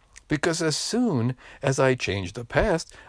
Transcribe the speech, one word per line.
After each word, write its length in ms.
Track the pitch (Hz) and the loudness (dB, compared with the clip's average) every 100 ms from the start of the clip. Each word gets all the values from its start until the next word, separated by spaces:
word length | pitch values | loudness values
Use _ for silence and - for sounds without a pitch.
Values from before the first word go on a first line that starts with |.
| _ - - | _ -20 -6
Because 340 | 151 175 165 | -2 0 0
as 140 | 160 143 | -2 -2
soon 640 | - 226 247 135 120 131 - - | -2 0 2 2 0 -4 -14 -4
as 180 | 139 135 | -2 2
I 160 | 135 127 | 2 2
change 380 | - 90 95 | 0 -4 -4
the 100 | 120 | -8
past, 500 | 120 143 214 165 - - | -2 0 2 0 -2 -18